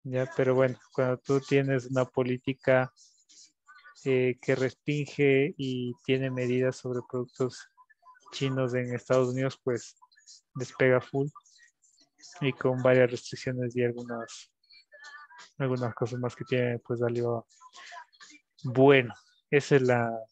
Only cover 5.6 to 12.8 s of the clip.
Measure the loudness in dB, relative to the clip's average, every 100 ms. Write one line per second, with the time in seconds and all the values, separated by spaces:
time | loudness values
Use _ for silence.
5.6 | -6 -4 -6 -8 -2 -2 0 -4 -2 0
6.6 | 0 -4 -8 -8 -6 -8 -8 -4 -6 -6
7.6 | -20 _ _ _ -20 -20 -16 -6 -4 -2
8.6 | -2 -2 -4 -8 0 2 2 -2 -4 -4
9.6 | -4 -4 -8 _ _ _ _ -20 _ -10
10.6 | -10 2 4 4 0 -6 -6 -8 _ _
11.6 | _ _ _ _ _ _ -20 -4 -4 0
12.6 | -2 2